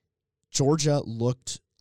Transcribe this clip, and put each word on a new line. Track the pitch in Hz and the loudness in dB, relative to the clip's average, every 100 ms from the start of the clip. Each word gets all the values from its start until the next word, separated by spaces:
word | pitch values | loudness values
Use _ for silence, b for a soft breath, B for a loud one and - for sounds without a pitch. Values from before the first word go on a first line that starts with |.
| b _ _ _ _ | b _ _ _ _
Georgia | - 135 160 147 143 | 0 2 2 2 0
looked | - 113 120 127 - - _ - | -2 -2 -2 -2 -8 -14 _ -14